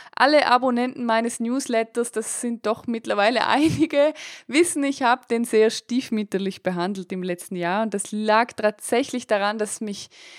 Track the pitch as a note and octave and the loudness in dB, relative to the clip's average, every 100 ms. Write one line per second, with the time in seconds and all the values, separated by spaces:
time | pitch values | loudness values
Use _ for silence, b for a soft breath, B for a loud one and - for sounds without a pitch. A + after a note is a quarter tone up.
0 | B B C4 D4 - B3 B3+ A#3+ B3+ B3+ | B B 4 6 6 4 4 0 0 -2
1 | A#3 A3+ A#3 - A#3 C4 C4+ A3+ A3+ A#3 | 0 0 0 -2 -4 -2 0 0 0 -2
2 | A#3+ A3 A3 - A#3+ A3+ G#3 A#3+ - A3+ | -4 -4 -6 -6 -6 -4 -4 -4 -4 -6
3 | - G#3 G3+ B3 - B3+ D#4 - D#4 C#4+ | -4 0 2 2 2 4 4 2 2 4
4 | D4+ D4+ B B B C4 E4+ D4+ C#4 C#4 | 2 0 B B B 2 2 2 -2 0
5 | B3 B3+ - A#3 A#3 A3 A3 - - A#3+ | 2 0 0 -2 2 4 4 2 -4 -4
6 | - G#3+ G#3 F#3+ G3 F#3+ F#3 F3+ F3+ G3 | -2 -4 -2 -4 -4 -4 -4 -2 -2 -4
7 | F3+ F#3 F3+ F3 - F#3 E3+ G3 A3 G3+ | -8 -6 -6 -6 -8 -6 -2 -2 -2 -4
8 | - G#3+ G#3+ G#3+ A#3+ - G#3+ G#3+ - A#3+ | -6 -4 2 2 2 0 -2 -2 -2 0
9 | C#4 B3 - G#3 G3+ G#3+ G#3 - G#3+ G3+ | 0 -4 -2 0 0 -2 -4 -6 -8 -8
10 | - B B | -12 B B